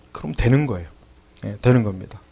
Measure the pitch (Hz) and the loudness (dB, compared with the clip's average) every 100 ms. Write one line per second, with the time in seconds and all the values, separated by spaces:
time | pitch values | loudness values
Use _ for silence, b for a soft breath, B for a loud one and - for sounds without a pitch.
0 | _ - 78 80 113 139 147 92 85 - | _ -14 -8 0 2 4 2 -4 -10 -18
1 | - _ _ - 104 104 123 123 107 95 | -20 _ _ -14 -12 -2 2 4 2 -4
2 | 98 - - | -10 -18 -20